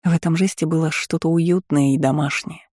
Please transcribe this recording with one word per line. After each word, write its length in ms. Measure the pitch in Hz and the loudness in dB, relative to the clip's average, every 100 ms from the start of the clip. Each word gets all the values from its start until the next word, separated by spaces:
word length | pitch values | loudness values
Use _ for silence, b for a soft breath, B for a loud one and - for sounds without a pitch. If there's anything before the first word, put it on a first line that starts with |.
В 60 | 175 | 2
этом 240 | 170 170 165 | 0 0 0
жесте 280 | 190 - | 0 -2
было 260 | 160 165 160 | -2 0 0
что-то 380 | - - 165 165 | -4 -4 -2 0
уютное 640 | 170 170 180 - 147 139 | 0 2 0 0 2 2
и 40 | 135 | 2
домашнее. 720 | 135 147 139 - - - _ | 2 0 -2 -4 -10 -16 _